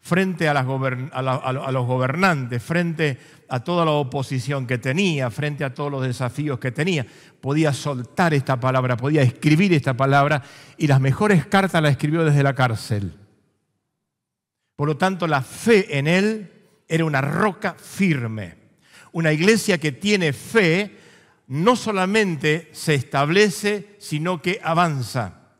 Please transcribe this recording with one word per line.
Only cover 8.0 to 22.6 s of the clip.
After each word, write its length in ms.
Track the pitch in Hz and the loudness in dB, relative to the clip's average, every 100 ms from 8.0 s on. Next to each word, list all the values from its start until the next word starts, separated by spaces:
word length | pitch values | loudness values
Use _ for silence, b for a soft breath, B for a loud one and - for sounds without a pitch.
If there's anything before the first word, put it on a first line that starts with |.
| 120 - 175 | -6 0 2
esta 260 | 147 127 127 | 2 0 0
palabra, 360 | 131 131 127 120 | 2 0 0 -2
podía 280 | 135 151 | 0 4
escribir 500 | 127 - 151 156 196 | 2 2 2 4 4
esta 220 | 165 135 123 | 4 2 0
palabra, 480 | 135 143 143 147 B B B - | 2 4 4 0 B B B -4
y 100 | 156 | 2
las 140 | 135 | 4
mejores 440 | 135 127 208 185 - | 4 2 4 2 4
cartas 340 | 196 185 175 | 2 2 2
las 100 | 151 | 2
escribió 320 | 131 151 165 | 2 0 2
desde 200 | 160 143 | 2 4
la 120 | 139 131 | 2 2
cárcel. 640 | 127 110 - 104 98 - - _ _ _ _ _ _ _ _ _ _ _ _ _ _ - | 0 0 -4 -4 -4 -10 -20 _ _ _ _ _ _ _ _ _ _ _ _ _ _ -6
Por 120 | 147 | -4
lo 100 | 143 | 0
tanto, 300 | 185 190 170 | -2 0 0
la 140 | 143 | -2
fe 560 | 123 - 220 208 185 143 | -2 -6 2 4 4 -2
en 100 | 147 | 2
él 460 | 180 208 220 190 _ _ _ _ | 2 2 -2 -10 _ _ _ _
era 180 | 160 160 | -2 0
una 160 | 139 | 0
roca 520 | 135 156 214 175 196 | 0 0 0 0 -8
firme. 840 | 165 - - 190 139 117 110 90 - _ _ B B B | -8 -18 0 0 2 -2 -8 -12 -16 _ _ B B B
Una 220 | 170 160 | -2 0
iglesia 460 | 151 190 226 - 180 | 2 2 2 2 0
que 120 | 151 | -2
tiene 400 | 135 202 202 160 | -4 -2 0 0
fe 680 | - - 226 175 170 208 B B B B B _ | -4 -2 2 2 2 -2 B B B B B _
no 280 | 135 196 247 | 0 2 2
solamente 960 | 220 202 185 220 202 156 151 160 | 0 -2 0 2 0 0 0 -2